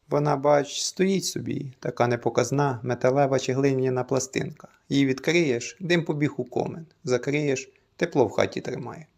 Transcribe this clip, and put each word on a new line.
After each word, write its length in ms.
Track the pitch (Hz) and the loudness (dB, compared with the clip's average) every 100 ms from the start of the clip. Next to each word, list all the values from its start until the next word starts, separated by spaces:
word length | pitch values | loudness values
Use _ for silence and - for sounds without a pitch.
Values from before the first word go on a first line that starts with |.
| - | -2
Вона, 240 | 147 147 139 | 0 2 2
бач, 440 | 143 147 139 - | 4 4 2 -6
стоїть 420 | - - 190 190 | -6 0 0 2
собі, 480 | - - 117 135 139 - | -2 -6 -6 -6 -8 -8
така 260 | 151 - 120 | -8 0 0
непоказна, 760 | 120 120 123 123 139 143 117 | 2 0 0 0 0 0 -2
металева 560 | 123 120 131 135 139 131 | -4 0 2 4 2 2
чи 140 | - | 0
глиняна 520 | 127 139 131 131 127 | 0 2 2 0 0
пластинка. 640 | 123 131 - - - - - _ - | 0 -2 -2 -4 -4 -10 -20 _ -2
Її 180 | 139 135 | 2 2
відкриєш, 720 | 135 - 170 156 120 - - | 2 2 2 2 0 -4 -10
дим 240 | 165 170 | 0 0
побіг 300 | 165 151 147 - | 2 0 -2 -2
у 80 | |
комин. 420 | - - - 165 160 _ | -6 -2 -4 -4 -14 _
Закриєш, 680 | 131 123 139 147 147 131 - _ _ - | -2 -2 0 -2 0 -2 -4 _ _ -6
тепло 300 | 160 147 107 | -2 2 2
в 40 | |
хаті 300 | - 98 - | 4 0 0
тримає. 460 | - 123 117 165 151 | -8 -8 -10 -14 -20